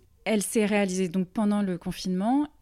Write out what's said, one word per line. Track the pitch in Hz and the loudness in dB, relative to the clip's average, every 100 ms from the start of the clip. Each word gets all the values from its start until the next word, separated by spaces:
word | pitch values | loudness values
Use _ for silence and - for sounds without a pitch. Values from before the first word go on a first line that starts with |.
| _ _ | _ _
Elle | - 214 | -2 -2
s'est | 190 233 208 | 0 0 2
réalisée | 208 196 185 185 | 2 0 0 0
donc | 185 175 | 0 -2
pendant | - 208 208 | 0 0 2
le | 196 170 | 0 -4
confinement. | 180 - 185 185 214 269 294 _ | -6 -6 -4 -2 2 0 0 _